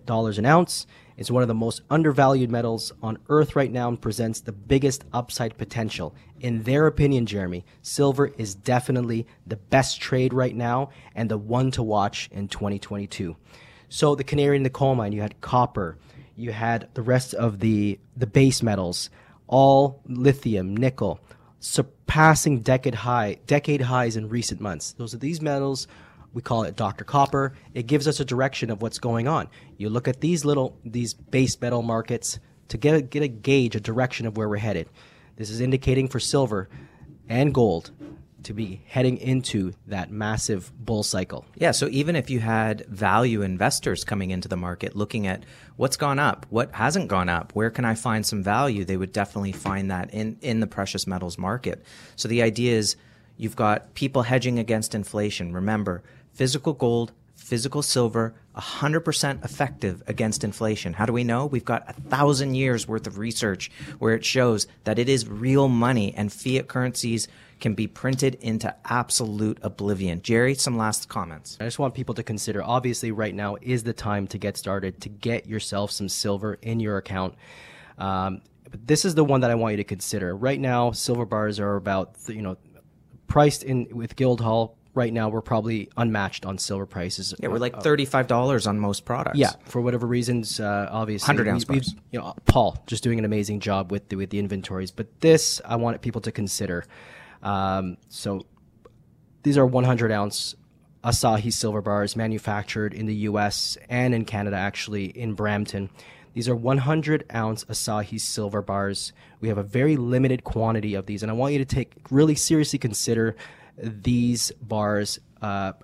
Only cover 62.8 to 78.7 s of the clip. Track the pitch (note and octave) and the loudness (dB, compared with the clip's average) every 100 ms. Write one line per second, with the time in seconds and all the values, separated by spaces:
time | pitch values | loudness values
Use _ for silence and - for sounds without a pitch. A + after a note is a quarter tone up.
62.8 | - A2 A2 F#2+ A2+ A2 A2 F#2 - - | -2 -6 -6 -6 -6 -2 -2 -2 -6 -12
63.8 | - - A2+ A2+ - C3 B2 G#2+ - - | -16 -2 0 2 2 2 4 2 -2 -6
64.8 | A2 G#2+ B2 C3+ A2 G#2 B2 C#3 C3+ A#2+ | -2 0 2 2 0 -2 2 6 6 4
65.8 | A#2+ B2 G2+ - G#2 - B2+ C3 C3 B2+ | 4 4 0 -2 -4 -4 -2 -2 -2 -2
66.8 | B2+ B2 A#2+ A2+ - - - - A#2 G#2 | -2 -2 -2 -2 -4 -12 -20 -6 -2 -2
67.8 | G#2+ - B2+ C3 C3+ C3 A#2 A2 - - | -4 -4 -2 0 0 0 -2 -2 -4 -6
68.8 | - B2 A#2+ - A2+ G#2 G#2+ G#2+ G#2 - | -4 -2 0 -2 -2 -2 -2 -2 -8 -4
69.8 | G2+ F#2+ F#2 E2+ - A#2 B2+ C3+ C#3 A#2 | -4 -2 -2 -4 0 2 4 2 -2 0
70.8 | A2 - - G#2+ E2 D#2 - - A2+ - | -2 -2 -6 -8 -8 -12 -16 -10 -8 -4
71.8 | C3+ B2+ B2+ A#2 - G#2+ - G2+ G#2+ B2+ | -4 -4 -6 -6 -6 -6 -4 -4 0 0
72.8 | B2 A2+ A#2 G#2+ G#2+ F#2+ G#2 G#2 B2 B2 | 0 -2 -4 -4 -4 -4 -6 -6 -2 -2
73.8 | A#2 - G#2+ G2+ G2 G2 G2+ - G2+ G2 | -2 -4 -2 -2 -2 -4 -6 -4 -4 -4
74.8 | F#2+ - G#2 G2+ A#2+ A#2 - G#2+ - G2+ | -4 -8 -12 -8 -4 -4 -6 -8 -4 -4
75.8 | G2+ - G2 - G#2 G2+ G#2+ G2+ A#2 A2+ | -4 -4 -6 -4 -2 -2 -4 -8 -4 -4
76.8 | G#2+ G2 - F#2 F#2 - - - - - | -2 -4 -4 -4 -4 -6 -20 -20 -20 -20
77.8 | - - F#2+ F#2+ F#2+ F#2+ - _ - | -20 -8 -4 -2 -2 -6 -12 _ -20